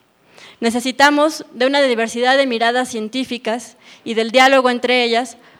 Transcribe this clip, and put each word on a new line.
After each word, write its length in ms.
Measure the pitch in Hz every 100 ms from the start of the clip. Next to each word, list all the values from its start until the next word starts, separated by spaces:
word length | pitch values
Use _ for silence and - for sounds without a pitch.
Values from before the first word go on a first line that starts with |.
| _ _ _ - - -
Necesitamos 840 | 226 240 254 254 285 294 311 311 -
de 140 | 214 254
una 160 | 285
diversidad 560 | 269 226 226 233 247 269
de 80 | 269
miradas 440 | 226 233 247 247
científicas 880 | 226 214 254 262 240 220 240 - _ - -
y 100 | -
del 160 | 220 226
diálogo 400 | 254 262 269 247
entre 340 | 240 240 247
ellas 340 | 240 226 254 - -